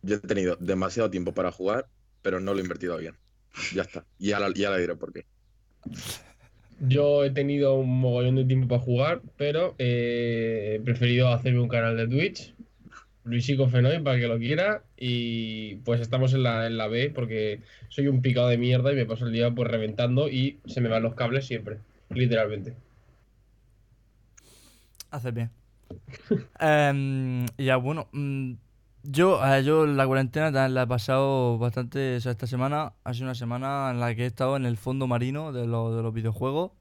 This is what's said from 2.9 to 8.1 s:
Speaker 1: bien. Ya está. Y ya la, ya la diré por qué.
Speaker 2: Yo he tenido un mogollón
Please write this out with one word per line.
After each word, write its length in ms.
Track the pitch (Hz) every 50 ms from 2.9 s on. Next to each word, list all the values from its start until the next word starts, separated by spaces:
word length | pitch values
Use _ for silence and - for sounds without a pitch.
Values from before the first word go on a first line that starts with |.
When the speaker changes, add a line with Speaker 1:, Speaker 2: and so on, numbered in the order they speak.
| 85
Speaker 1:
bien. 180 | 80 82 80 76 _ _ _ _ _ _ _ _ - - - 87
Ya 100 | 92 87
está. 200 | - - 85 - _ _ _
Y 100 | 92 101
ya 100 | 104 101
la, 120 | 101 98 90
ya 160 | 92 101 101
la 80 | 98
diré 180 | 92 87 85 85
por 180 | - - - -
qué. 120 | - - _ _ _ _ _ _ _ _ _ _ _ - - - - - - - - - - - _ _ _ _ _ _ - - -
Speaker 2:
Yo 420 | 151 127 131 143 147 143 147 143 143
he 60 | 139
tenido 460 | 135 143 139 143 143 143 143 139 135
un 240 | 135 131 127 127 127
mogollón 340 | 127 123